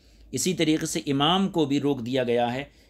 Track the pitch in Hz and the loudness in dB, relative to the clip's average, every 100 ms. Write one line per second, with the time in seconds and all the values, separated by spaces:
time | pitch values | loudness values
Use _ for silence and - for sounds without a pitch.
0 | _ - - 131 180 170 160 156 156 170 | _ -20 -10 -4 -2 0 2 0 -2 -4
1 | 151 139 147 185 196 165 143 143 139 131 | -2 0 2 2 0 0 0 0 0 -2
2 | 117 131 120 120 120 127 139 - | -2 -2 2 2 0 -2 -8 -14